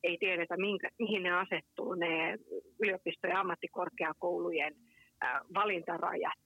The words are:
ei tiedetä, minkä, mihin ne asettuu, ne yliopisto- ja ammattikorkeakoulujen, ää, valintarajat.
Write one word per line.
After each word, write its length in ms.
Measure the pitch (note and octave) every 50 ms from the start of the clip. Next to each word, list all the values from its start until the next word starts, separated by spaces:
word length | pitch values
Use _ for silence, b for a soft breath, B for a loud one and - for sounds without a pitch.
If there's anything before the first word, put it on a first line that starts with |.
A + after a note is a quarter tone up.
| -
ei 140 | F3 F3
tiedetä, 400 | E3+ G#3 F#3+ F#3 E3+ E3+ - F3
minkä, 320 | F3+ F#3+ G#3 G3+ F#3 - - _ _
mihin 240 | A#3 G3+ G#3+ G3 F3+
ne 80 | F3+
asettuu, 640 | F3+ F3+ F#3+ F#3+ F#3 D#3+ - _ _ - - - F3+
ne 440 | F3+ E3+ E3+ D#3+ D#3+ - - - - - - - F#2+ - - _ -
yliopisto- 480 | A3 G#3 F#3+ F#3 _ F3 - - -
ja 120 | F#3 F3 F#3+
ammattikorkeakoulujen, 1400 | G3 F#3 E3+ - - - - - F3+ E3 - - E3+ D#3+ D#3 _ - F3 F3 F3 F3 F3 E3 D#3 C#3+ D3+ D3 _ B B B B B B B _
ää, 200 | - B2+ B2+ C#3 - - F3+
valintarajat. 800 | G3 G#3 G#3+ G3 E3+ E3 - E3+ E3 E3+ F3+ - D#3+ F3+ F3+ F#3 _ _